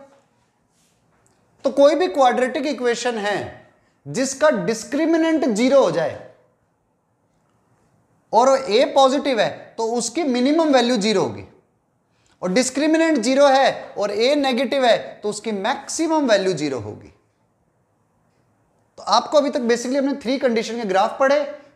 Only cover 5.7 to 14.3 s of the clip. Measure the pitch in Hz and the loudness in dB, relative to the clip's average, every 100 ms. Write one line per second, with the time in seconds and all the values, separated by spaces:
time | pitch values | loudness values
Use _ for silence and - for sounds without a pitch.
5.7 | 269 214 165 147 107 - _ _ _ _ | 4 2 0 -4 -6 -16 _ _ _ _
6.7 | _ _ _ _ _ _ _ _ _ _ | _ _ _ _ _ _ _ _ _ _
7.7 | _ _ _ _ _ - 202 262 269 - | _ _ _ _ _ -2 2 4 2 2
8.7 | 220 294 285 269 285 285 233 165 - - | 0 2 4 4 4 -2 0 -2 -4 -14
9.7 | - 226 240 226 - 330 240 254 311 320 | -6 -4 -2 -4 -4 -2 0 2 2 4
10.7 | 262 240 247 202 202 139 101 95 _ _ | 4 2 0 0 0 -2 -6 -16 _ _
11.7 | _ _ _ _ _ _ - 185 185 254 | _ _ _ _ _ _ -10 -4 -2 -2
12.7 | - 311 320 320 302 214 269 285 269 254 | -2 0 2 2 0 0 4 4 4 2
13.7 | - - - 202 202 240 | 0 -10 -6 -4 0 0